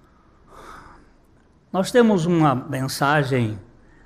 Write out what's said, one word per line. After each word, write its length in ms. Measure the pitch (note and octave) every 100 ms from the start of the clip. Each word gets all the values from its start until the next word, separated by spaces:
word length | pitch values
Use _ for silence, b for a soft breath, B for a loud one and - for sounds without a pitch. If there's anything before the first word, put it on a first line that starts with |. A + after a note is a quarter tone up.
| _ _ _ _ _ B B B B B B _ _ _ _ _ _
Nós 200 | F#3 F#3+
temos 340 | B3+ A3+ G3 D#3+
uma 300 | E3+ D#3 B2+
mensagem 1040 | - C3+ C3 - C#3 D3+ C3 C3 A2+ G2+ - - b b